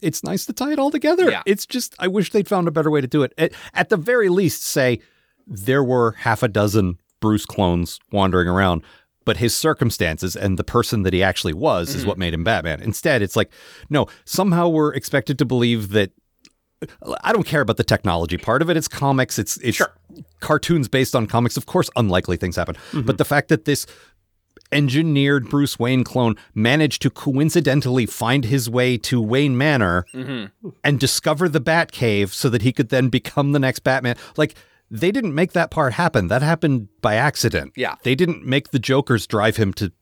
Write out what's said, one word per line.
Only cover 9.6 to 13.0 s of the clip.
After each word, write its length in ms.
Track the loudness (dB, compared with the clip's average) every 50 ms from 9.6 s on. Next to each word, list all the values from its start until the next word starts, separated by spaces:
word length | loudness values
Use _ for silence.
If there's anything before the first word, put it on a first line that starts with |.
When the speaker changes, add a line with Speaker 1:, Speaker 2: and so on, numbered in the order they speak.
| 0 0 0 2 0 -2 0 0 -2 -2 -2 -2 -4 -6 -4
Speaker 1:
and 220 | -2 -2 -2 0 -2
the 60 | -2
person 380 | 0 0 0 0 2 0 0
that 100 | 0 2
he 100 | 2 2
actually 300 | 2 2 0 -2 -2 -4
was 380 | -4 0 0 0 0 0 -2 -4
is 60 | -4
Speaker 2:
Mm-hmm. 120 | -4 -4 -4
Speaker 1:
what 80 | -2 -2
made 140 | -2 -2
him 120 | -2 -2 0
Batman. 360 | 0 0 0 -2 -4 -6 -6
Instead, 400 | -4 -6 -6 -2